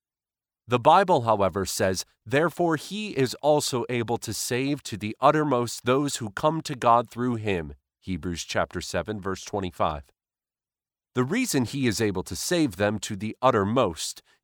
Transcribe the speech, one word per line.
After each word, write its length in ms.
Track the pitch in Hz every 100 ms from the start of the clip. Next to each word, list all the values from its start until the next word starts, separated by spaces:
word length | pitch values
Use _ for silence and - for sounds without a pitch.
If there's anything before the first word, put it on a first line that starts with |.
| _ _ _ _ _ _ -
The 140 | 123
Bible, 420 | 151 175 185 160
however, 440 | 117 107 95 95 92
says, 400 | - 98 95 - _
"Therefore 520 | 110 135 165 - 170 156
he 340 | - 208 214
is 240 | - 123 -
also 420 | 143 147 - 123 113
able 260 | 123 113 113
to 160 | -
save 500 | 104 - 123 135 143
to 120 | - 101
the 180 | 104 -
uttermost 640 | 135 151 151 123 120 -
those 320 | 120 135 143 -
who 140 | 110
come 320 | - 156 160
to 120 | -
God 360 | 123 120 117 120
through 260 | 113 123 113
him." 380 | 107 90 76 71 _ _
Hebrews 440 | - 87 90 85
chapter 360 | - 107 85 90
seven, 400 | - 92 85 92
verse 240 | 95 92
twenty-five. 640 | - 104 92 - 92 76 - _ _ _ _ _ _ _ _ _ _ 123
The 80 |
reason 400 | 127 233 - 139
he 240 | 117 139 123
is 120 | 98
able 220 | 107 92
to 140 | - 90
save 400 | - 175 147 87
them 240 | 104 107
to 160 | - 101
the 200 | 107 -
uttermost 800 | 127 113 98 127 104 82 - - _ _